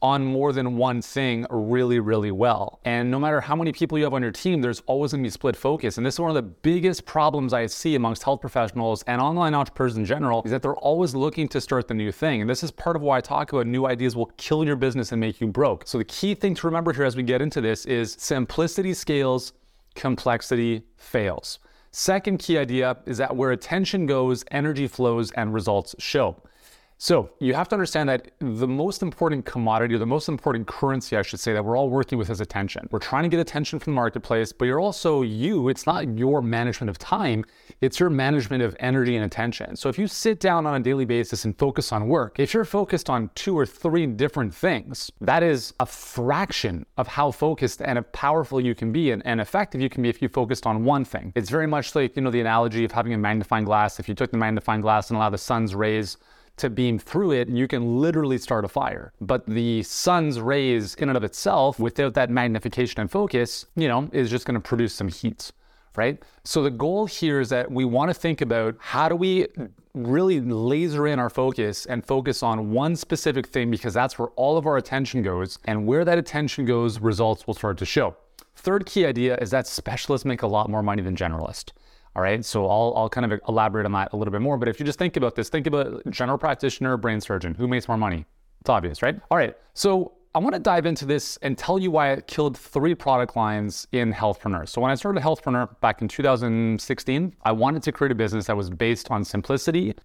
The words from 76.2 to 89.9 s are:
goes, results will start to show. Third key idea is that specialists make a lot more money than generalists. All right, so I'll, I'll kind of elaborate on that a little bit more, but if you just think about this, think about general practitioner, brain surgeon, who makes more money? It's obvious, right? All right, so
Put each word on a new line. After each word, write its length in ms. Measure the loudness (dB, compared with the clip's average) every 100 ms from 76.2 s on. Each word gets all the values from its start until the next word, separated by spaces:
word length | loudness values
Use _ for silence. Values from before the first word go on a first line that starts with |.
| 2 -2 -2 0 2
goes, 340 | 2 2 0
results 480 | 0 2 2 0 -4
will 60 |
start 240 | -4 -2 -2
to 80 | -2
show. 320 | 0 0 -2 _ -20 -20 -8
Third 280 | 0 0 0
key 200 | 2 2
idea 320 | 4 2 0
is 120 | 0
that 140 | 0 0
specialists 600 | -6 -6 -6 -2 0 0
make 160 | -2
a 60 | 0
lot 220 | 0 0
more 140 | 0
money 180 | 0 0
than 140 | -2 -2
generalists. 560 | -2 -2 -6 -8 -14 -20 -20 -20 -10 -2
All 80 |
right, 200 | 0 0
so 240 | -2 0 2
I'll, 240 | 2 2 2
I'll 100 | 0
kind 240 | 0 0
of 80 | -2 0
elaborate 380 | 2 2 2 0
on 60 |
that 200 | 0 -2
a 40 | -2
little 140 | -2
bit 100 | 0
more, 160 | 0 0
but 100 | 0
if 120 | -2
you 60 | -4
just 120 | -2
think 180 | 0 2
about 200 | 0 0
this, 120 | -2
think 200 | -2 0
about 340 | 0 0 -4 -8
general 300 | -4 -2 0
practitioner, 580 | 0 0 -2 -2 0 0
brain 240 | 0 -2
surgeon, 320 | -2 -4 -2
who 140 | -2 0
makes 200 | 0 0
more 100 | 0
money? 280 | 0 -2 -8 _ _ _
It's 80 | 0
obvious, 340 | 0 0 -2
right? 140 | -2 -2 0
All 80 | 2
right, 180 | 2 -2 _ -2
so 380 | 2